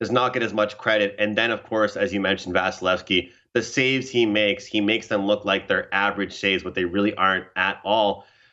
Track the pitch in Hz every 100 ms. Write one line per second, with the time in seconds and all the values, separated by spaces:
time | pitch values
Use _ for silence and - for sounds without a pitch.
0 | 110 120 123 123 110 107 104 - 113 107
1 | 101 107 107 104 117 107 - 110 104 95
2 | 98 98 95 95 92 92 92 - 92 90
3 | - 92 - _ _ 117 110 139 127 131
4 | - 123 110 104 104 98 - 107 101 110
5 | - 104 101 104 101 95 - 92 - 98
6 | 101 101 95 - 98 92 90 92 87 98
7 | 104 101 95 92 - 92 95 - 98 110
8 | 104 - - _ _